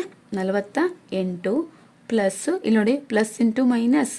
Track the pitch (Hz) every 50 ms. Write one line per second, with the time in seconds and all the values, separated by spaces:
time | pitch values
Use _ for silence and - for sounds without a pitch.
0 | 370 - - - _ _ - 196 185 190 190 202 202 - - 277 330 370 359 -
1 | - - 185 185 185 185 180 175 175 185 220 302 330 - - - - - _ _
2 | _ - 226 220 196 196 196 - - 294 359 370 - - 226 220 208 220 269 285
3 | 285 - 226 208 220 214 - - 233 226 220 262 262 247 247 233 233 240 262 302
4 | 262 - -